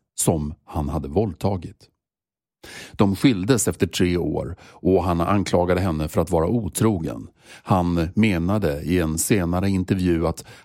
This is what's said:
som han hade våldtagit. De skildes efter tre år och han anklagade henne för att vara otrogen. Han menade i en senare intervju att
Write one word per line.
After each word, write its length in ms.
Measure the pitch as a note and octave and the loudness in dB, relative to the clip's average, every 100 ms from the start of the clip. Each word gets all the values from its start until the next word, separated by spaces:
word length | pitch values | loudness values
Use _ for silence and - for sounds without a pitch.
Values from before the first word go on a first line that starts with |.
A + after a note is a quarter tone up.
| _ - | _ -2
som 380 | - E2+ D2 D2+ - | 0 0 -2 -8 -10
han 240 | E2+ C#2+ | -6 -4
hade 180 | D2+ C#2 | -6 -4
våldtagit. 840 | D#2+ A2 E2 G2 F#2+ E2 - _ _ _ _ _ _ _ _ - - - | -2 -2 -2 -4 -4 -8 -18 _ _ _ _ _ _ _ _ -20 -20 -14
De 240 | - G2+ F#2+ | 0 2 4
skildes 520 | C#3+ G#2 F#2+ B2 - | 2 2 2 2 0
efter 200 | F2 F2+ | -2 -2
tre 300 | - F2+ F2 | 0 0 0
år 380 | D#2+ D#2 - E2+ | -2 -4 -6 -10
och 420 | - - - F#2 | -16 -4 2 2
han 180 | F2+ E2+ | 2 0
anklagade 600 | E2+ G2+ F#2 F2+ F2 F2+ | 2 0 2 2 2 2
henne 260 | F#2 D#2 D#2 | 0 -2 -2
för 140 | F#2 | -2
att 100 | E2 | 0
vara 160 | F2 E2 | 0 0
otrogen. 800 | A#2 G2+ - A2 G2 D#2 A1+ - _ - - | 0 -4 0 0 0 -4 -8 -14 _ -20 -20
Han 460 | - F#2+ F2 E2+ D#2+ G2+ | 0 2 2 0 0 2
menade 640 | A2 F2 F2 G#2 G2 C#2+ | 2 2 0 0 0 -2
i 180 | E2 F2+ | 0 0
en 180 | D#2+ D#2+ | 0 -2
senare 520 | - G#2+ E2+ F2+ F#2+ | 0 0 2 0 0
intervju 580 | F#2+ F#2 G2 F#2 E2+ E2 | 0 0 0 0 0 0
att 180 | E2 - - | -4 -12 -20